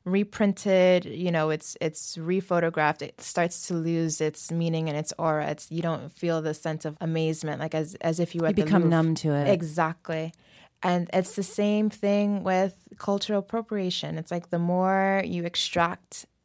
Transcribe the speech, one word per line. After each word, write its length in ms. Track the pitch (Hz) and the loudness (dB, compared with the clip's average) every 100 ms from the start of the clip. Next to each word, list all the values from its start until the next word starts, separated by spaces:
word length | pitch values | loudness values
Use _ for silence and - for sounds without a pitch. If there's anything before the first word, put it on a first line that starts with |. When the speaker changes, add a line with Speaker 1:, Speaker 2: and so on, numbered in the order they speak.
| - | -2
Speaker 1:
reprinted, 960 | 190 208 - 208 196 208 190 185 180 | 0 0 2 2 2 2 6 6 4
you 260 | 180 - 180 | 2 -4 -2
know, 200 | 165 156 | 0 0
it's, 260 | 156 - - | 0 -4 -4
it's 380 | 160 156 - - | -4 -4 -8 -6
rephotographed, 840 | 165 185 185 175 165 165 151 151 | -2 -2 0 0 2 2 2 0
it 180 | - - | -6 -10
starts 460 | - - 170 - - | -4 0 0 0 0
to 80 | |
lose 480 | 175 160 165 165 151 | 0 0 0 0 0
its 280 | 156 151 - | -2 0 0
meaning 380 | 165 170 160 160 | 0 0 0 -2
and 80 | 147 | -4
its 160 | 156 - | -6 -2
aura. 280 | 165 156 151 | 0 2 0
It's, 220 | 151 - | -4 -6
you 120 | 165 | -4
don't 280 | 165 156 156 | -2 -4 -8
feel 300 | - 170 165 | -6 -2 -2
the 140 | 156 | -2
sense 320 | 156 165 160 160 | -4 -4 -4 -6
of 100 | 151 | -6
amazement, 580 | 165 160 160 160 156 143 | -4 0 0 -2 -4 -4
like, 140 | 160 | -4
as, 200 | 160 156 190 | -4 -4 -4
as 220 | 165 160 | -2 0
if 160 | 170 | -2
you 60 | 175 | 0
were 60 | 165 | 0
Speaker 2:
You 40 | |
Speaker 1:
at 60 | 175 | 2
the 60 | |
Speaker 2:
become 200 | 156 185 | 4 4
Speaker 1:
Louvre. 120 | 170 165 | 6 4
Speaker 2:
numb 180 | 165 160 | 4 2
to 180 | 156 | 0
it. 140 | 143 143 | 2 2
Speaker 1:
Exactly. 840 | 175 165 156 160 170 - 160 160 - _ - - - | 2 0 -2 -2 -2 -8 -6 -6 -10 _ -20 -20 -6
And 280 | 180 175 175 | -2 0 0
it's 240 | - 185 - | 0 0 0
the 60 | |
same 480 | 190 - 208 208 214 | -2 0 2 2 0
thing 520 | - 202 202 208 202 | 0 0 2 2 0
with 320 | 185 185 190 - - - | 0 2 2 -2 -20 -10
cultural 440 | - 202 - 208 | -2 -2 0 -2
appropriation. 760 | 196 - 220 214 180 180 151 160 | -2 -6 -4 -4 -2 -2 -4 -6
It's 140 | 165 | -6
like 180 | 175 - | -6 -2
the 100 | 170 | 0
more 640 | 170 180 185 190 190 196 185 | 2 2 4 4 4 2 0
you 180 | 175 | -2
extract 800 | 170 170 - 175 170 180 - - - _ | -4 -4 -2 0 0 -2 -10 -12 -12 _